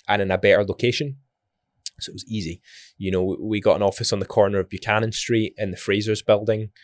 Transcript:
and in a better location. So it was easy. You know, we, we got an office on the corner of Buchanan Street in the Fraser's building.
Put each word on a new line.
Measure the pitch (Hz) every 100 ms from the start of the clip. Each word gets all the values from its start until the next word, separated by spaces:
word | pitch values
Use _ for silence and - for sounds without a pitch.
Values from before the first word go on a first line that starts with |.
| -
and | 104
in | 95
a | 95
better | 101 101 101
location. | - 120 - 147 139 _ _ _ _ _ _ - -
So | -
it | -
was | -
easy. | 110 82 85 _ - - -
You | 95
know, | 92
we, | 95 -
we | 107 104
got | 104 87
an |
office | 101 - -
on | 101
the | 95
corner | - 101 98
of | 90
Buchanan | 92 - 107 110
Street | - - 113 110 -
in | 104
the | 87
Fraser's | - 101 107 107
building. | - 104 107 110 107 _